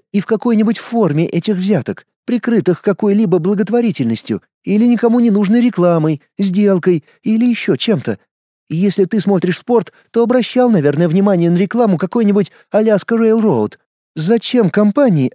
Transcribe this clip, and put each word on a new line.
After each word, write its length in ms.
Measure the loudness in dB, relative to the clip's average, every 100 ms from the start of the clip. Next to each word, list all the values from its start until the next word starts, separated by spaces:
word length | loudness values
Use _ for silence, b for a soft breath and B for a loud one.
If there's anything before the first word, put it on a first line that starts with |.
| _
и 80 | -6
в 60 | -2
какой-нибудь 500 | -2 0 0 0 -2
форме 480 | -4 -2 0 0 -2
этих 300 | -2 -2 -2
взяток, 500 | 0 -2 -2 -10 -14 _ -6
прикрытых 580 | -4 0 0 0 0
какой-либо 560 | -2 -2 0 0 2 0
благотворительностью 1040 | 0 -2 0 0 -2 -2 -2 -4 -4 -8 -8 _ -2
или 200 | 0 2
никому 340 | 2 2 2
не 120 | 2
нужной 300 | 2 2 2
рекламой, 600 | 2 2 2 2 0 -2 -8 -6
сделкой 640 | -2 0 2 2 2 0 b b
или 220 | -4 0 0
ещё 300 | 0 -2 -2
чем-то. 440 | 0 -2 -2 -8 _ _ _ _ -8
Если 360 | -2 0 0 -2
ты 140 | -2
смотришь 380 | 0 0 0 -4
спорт, 360 | -2 -2 -2 b b
то 100 | -2
обращал, 480 | 0 0 -2 0 2
наверное, 380 | 2 2 0 0
внимание 420 | 2 2 2 2
на 80 | 0
рекламу 400 | 0 0 0 0
какой-нибудь 540 | -2 -2 0 0 -2 b b
Alaska 460 | 0 2 0 0 0
Railroad. 600 | 2 2 2 0 -2 -6 _ _ _ -6
Зачем 540 | 0 0 0 0 2
компании, 640 | 2 2 2 2 2 0